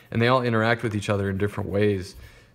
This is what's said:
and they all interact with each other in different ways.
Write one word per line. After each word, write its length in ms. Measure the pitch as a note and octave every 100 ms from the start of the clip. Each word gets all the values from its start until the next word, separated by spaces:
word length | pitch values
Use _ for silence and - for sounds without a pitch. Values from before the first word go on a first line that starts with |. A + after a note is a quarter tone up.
| -
and 100 | A2+
they 80 | A#2+
all 140 | C3
interact 400 | B2 A2+ A2 A#2
with 120 | A#2
each 140 | G2+ G2
other 220 | G2+ G2
in 80 | F#2+
different 320 | G2+ G2+ G#2
ways. 460 | G2+ G#2 G2 F#2+ - - - -